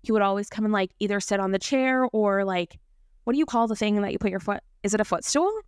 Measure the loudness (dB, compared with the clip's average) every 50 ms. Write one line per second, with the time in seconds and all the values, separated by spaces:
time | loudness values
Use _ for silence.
0 | 0 2 2 2 4 2 0 -2 -4 -6 -4 -2 0 0 2 0 0 -2 _ _
1 | -2 -2 0 -2 0 0 0 0 0 0 -2 -2 -2 0 0 2 2 2 2 2
2 | 0 0 0 0 2 2 2 2 0 0 0 -2 -4 -4 -10 -20 _ _ _ _
3 | _ _ _ _ _ -2 0 0 0 2 2 0 2 2 0 -2 0 0 2 0
4 | 0 -2 -4 -2 -2 -2 -2 -2 -4 -4 -6 -6 _ _ _ _ -4 -2 0 0
5 | 0 0 -2 -4 -2 -2 0 2 2 0 -2 -4 -10